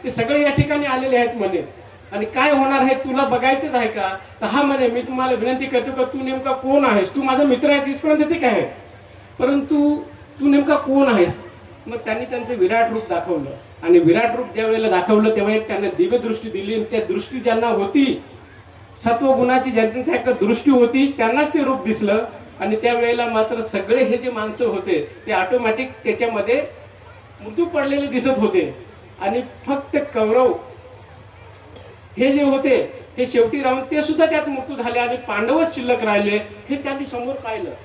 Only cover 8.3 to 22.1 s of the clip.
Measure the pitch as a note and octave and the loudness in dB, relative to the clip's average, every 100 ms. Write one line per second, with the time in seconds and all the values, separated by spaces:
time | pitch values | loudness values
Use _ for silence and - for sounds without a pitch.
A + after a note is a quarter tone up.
8.3 | E4+ C4 G3 - - - - - - - | 2 2 0 -2 -8 -20 -20 -20 -20 -20
9.3 | - B3+ C#4 C#4 D4+ D4 D4 - - - | -2 0 2 0 2 2 2 -4 -18 -20
10.3 | - C#4 C#4+ C#4+ D4 C4+ C4+ C4+ G#3+ F3 | -2 4 4 4 0 2 2 4 4 2
11.3 | - - - - - - A3+ A3 A3+ B3+ | 0 -14 -20 -20 -20 -12 -10 -6 -6 -6
12.3 | B3 A3+ A#3+ F3+ A3+ A3+ A3 - A#3+ - | -8 -6 0 2 2 2 0 -4 -4 -2
13.3 | E3 C#3 - - - E3 F3 D#3+ F3 A#3 | -4 -4 -12 -18 -10 4 6 8 4 2
14.3 | A#3+ B3+ G#3+ A3 A3 A3 F3+ G#3 G#3+ A3 | -2 -4 -2 0 2 2 2 4 4 4
15.3 | A3 G3+ A3 A3 G3+ G3 D3+ F3+ A#3+ A3+ | 2 2 0 -2 -4 -4 0 0 2 -2
16.3 | A3 A3 G3+ G3 A3 G#3+ A3+ G#3+ F#3+ - | -6 -6 -8 -4 -4 -2 -4 -2 -4 -6
17.3 | C4 A3+ A3+ A#3 G#3 G3 C#4+ C4+ - - | -4 -2 0 0 0 0 2 2 0 -8
18.3 | - - - - - - - A#3 A#3 C4+ | -20 -20 -20 -20 -20 -20 -6 -2 2 2
19.3 | B3+ B3 B3+ C4 A3+ A3 A#3 C#4 B3+ B3 | 2 4 2 2 0 0 0 -2 -2 0
20.3 | B3 G3+ A#3 D4 C4 A#3 C4 C#4 - A3+ | 0 2 2 4 4 4 4 0 2 0
21.3 | B3+ D4 D#4+ C4 C4 G#3+ G#3+ G#3 | 2 0 0 0 -2 -2 -2 0